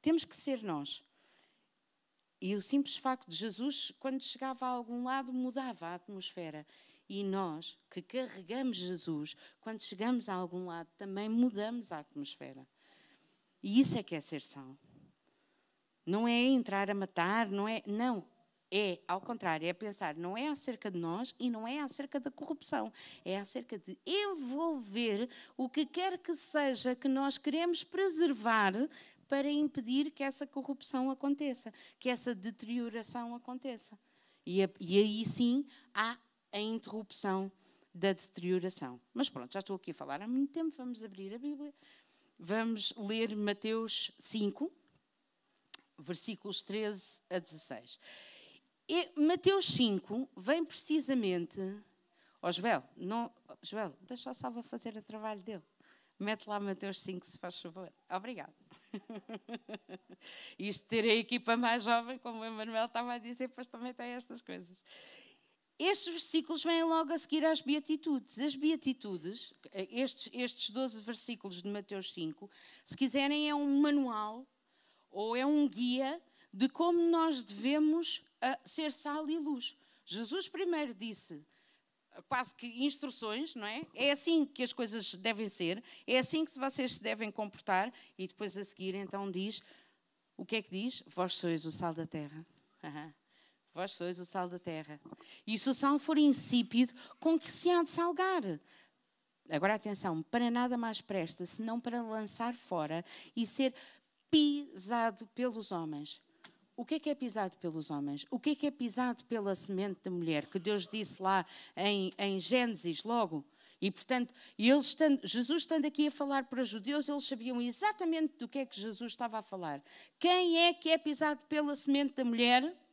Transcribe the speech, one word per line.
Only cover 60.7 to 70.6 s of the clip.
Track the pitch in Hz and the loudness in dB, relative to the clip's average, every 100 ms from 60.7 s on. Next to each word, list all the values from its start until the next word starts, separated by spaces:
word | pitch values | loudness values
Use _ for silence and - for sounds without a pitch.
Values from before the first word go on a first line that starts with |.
| 190 - | -4 -2
ter | 226 | 2
a | 220 | 6
equipa | 220 226 240 240 233 | 4 4 -2 2 2
mais | 247 240 | 4 2
jovem, | 214 233 233 254 | 4 2 2 -10
como | 247 226 | -10 -8
o | |
Emanuel | 226 220 220 226 233 | -8 -6 -4 -2 -2
estava | 233 240 | -2 -4
a | 240 | -6
dizer, | 226 240 254 | -8 -8 -8
pois | 254 247 | -8 -14
também | 233 247 | -10 -10
tem | 247 240 | -8 -10
estas | 247 247 233 | -10 -12 -16
coisas. | - 180 175 180 _ - - - - _ _ _ _ _ | -12 -14 -14 -20 _ -20 -20 -20 -20 _ _ _ _ _
Estes | 330 403 339 | 2 2 0
versículos | 339 - 320 - 311 | -6 0 0 0 -2
vêm | 330 330 | 2 4
logo | 330 320 311 | 4 2 2
a | 330 | -2
seguir | - 311 | 0 2
às | 311 311 | 4 2
Beatitudes. | 262 302 294 302 330 277 202 - | 2 -2 0 -2 0 -2 -2 -4
As | 294 269 | -2 2
Beatitudes, | 302 320 269 247 214 180 160 226 - _ - | 2 2 0 -2 -4 -6 -6 -8 -10 _ -12
estes, | 190 190 233 262 - - | -8 -6 0 -2 -2 -8
estes | 240 247 - | -4 -4 -2